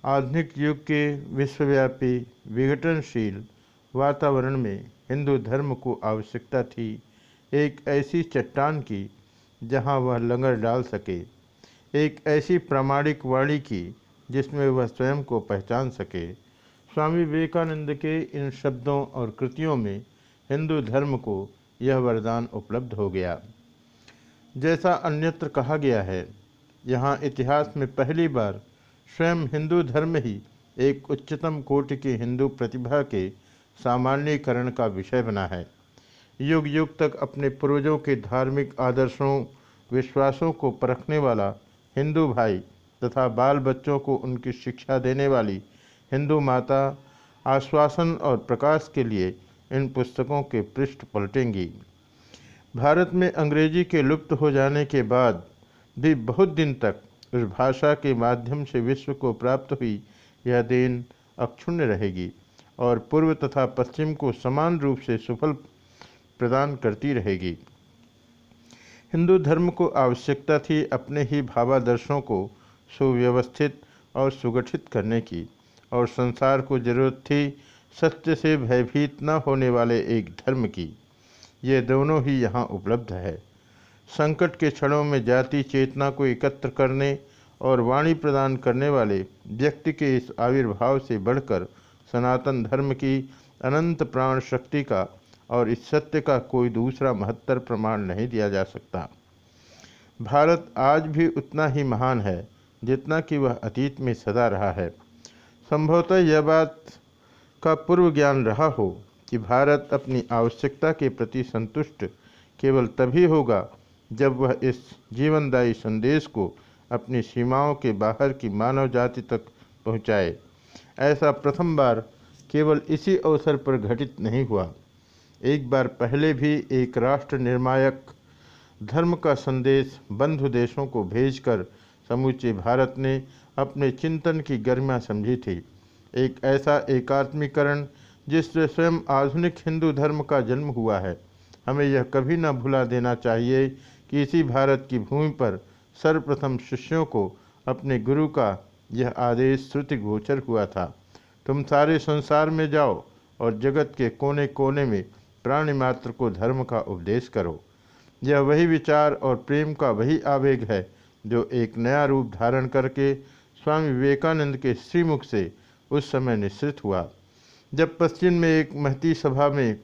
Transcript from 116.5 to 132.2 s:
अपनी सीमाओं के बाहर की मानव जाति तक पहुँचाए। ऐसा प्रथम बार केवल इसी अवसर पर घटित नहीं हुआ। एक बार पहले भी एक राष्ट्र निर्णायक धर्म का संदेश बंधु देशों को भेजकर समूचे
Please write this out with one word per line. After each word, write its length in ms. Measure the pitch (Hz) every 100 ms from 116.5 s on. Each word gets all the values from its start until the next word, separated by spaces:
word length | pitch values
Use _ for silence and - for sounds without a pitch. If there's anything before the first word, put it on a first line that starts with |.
| - - _ _
अपनी 300 | 120 - 123
सीमाओं 540 | 110 127 123 131 147 143
के 160 | 127
बाहर 420 | 101 107 110 139
की 160 | 135 117
मानव 380 | 101 117 135 135
जाति 340 | 123 123 123
तक 240 | 107 117 - _ - _ -
पहुँचाए। 520 | 113 104 107 87 - - _ _ - - -
ऐसा 320 | 139 147 151
प्रथम 440 | 143 143 139 170 151
बार 240 | 131 113 117 - - - -
केवल 300 | 147 156 147 151
इसी 280 | 156 - 185
अवसर 400 | 160 156 156 139
पर 200 | 135 131
घटित 420 | 104 120 127 -
नहीं 260 | 107 120 120
हुआ। 280 | 104 87 - _ _ _ _ _ _
एक 260 | 123 147 127
बार 180 | 135 123
पहले 460 | - 120 143 156
भी 340 | 135 147 151 -
एक 260 | 131 123 127
राष्ट्र 400 | 120 143 143 139
निर्णायक 640 | 123 123 127 131 135 135 - - _ - - - _ _
धर्म 320 | 104 139 170 170
का 180 | 160
संदेश 640 | 139 - 131 127 135 135 - -
बंधु 380 | 104 143 156 135
देशों 380 | 120 120 - 135
को 160 | 123
भेजकर 600 | 92 110 135 131 - 110 90 - _ _ _
समूचे 440 | 120